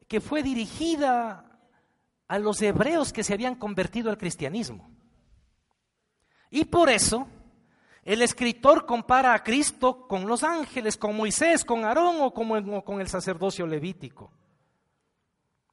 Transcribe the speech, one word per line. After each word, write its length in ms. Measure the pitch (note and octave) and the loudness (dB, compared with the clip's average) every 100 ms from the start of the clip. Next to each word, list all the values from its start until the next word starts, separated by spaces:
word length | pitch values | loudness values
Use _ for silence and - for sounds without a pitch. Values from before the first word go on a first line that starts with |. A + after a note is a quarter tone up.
| - | -6
que 140 | G#3+ | -6
fue 220 | - D4+ | -2 -2
dirigida 1160 | C4+ A#3+ G#3+ - E4 D#4 C#4 A#3+ A3+ F#3 - _ _ _ _ _ _ _ - | 0 -2 -4 -4 -2 0 0 0 -2 -8 -18 _ _ _ _ _ _ _ -6
a 100 | F#3+ | -2
los 220 | G#3 G3+ | 0 0
hebreos 540 | G#3+ G3 C#4+ E4+ C4 | 0 0 -2 -2 -2
que 100 | - | -4
se 80 | G3+ | -4
habían 220 | G3+ B3+ | -4 -4
convertido 560 | B3 G#3+ G3 F3+ A#3 A3+ | -6 -6 -6 -4 -4 -6
al 80 | G#3 | -6
cristianismo. 720 | F3 - C#3 G#3 D#3+ G#2 - - _ _ _ _ _ _ _ _ _ _ _ _ _ _ _ | -8 -8 -8 -6 -8 -12 -20 -20 _ _ _ _ _ _ _ _ _ _ _ _ _ _ _
Y 160 | B3+ D#4+ | -2 0
por 240 | F4 D#4+ | 4 6
eso, 360 | A#3 D#3+ A3+ C4+ - - _ _ _ _ _ | 4 2 0 -4 -12 -20 _ _ _ _ _
el 180 | - A3 | -4 2
escritor 640 | A#3+ - A#3+ A3+ C4+ D#4+ | 2 2 -2 4 6 6
compara 480 | - A#3+ - B3+ C4 | 4 -4 2 4 6
a 100 | F#3 | 4
Cristo 640 | - B3 D4 - B3+ B3+ - | 2 0 0 0 0 0 -4
con 200 | F#3+ G3 | -4 -2
los 180 | A#3+ | -2
ángeles, 540 | D#4 E4+ C#4+ C4 G#3+ - | 0 -2 -4 -4 -4 -4
con 180 | G#3 G#3+ | -4 -2
Moisés, 480 | G#3+ - E4 D#4+ | -2 0 2 2
con 220 | - A#3 A3 | 2 -2 0
Aarón 300 | C#4 F4 E4 | 2 2 2
o 140 | C4 | 0
como 240 | - A3+ G#3+ | 0 -2 -2
en, 160 | G3+ | -2
o 100 | G3+ | -6
con 160 | F#3+ G3+ | -6 -6
el 80 | F#3 | -6
sacerdocio 580 | F#3 F#3 E3+ F#3+ - E3+ | -6 -6 -2 -2 -2 -4
levítico. 640 | D#3 E3+ F#3 C3 - F#2+ _ _ _ _ _ _ _ _ _ _ _ _ _ _ | -4 -6 -10 -14 -18 -20 _ _ _ _ _ _ _ _ _ _ _ _ _ _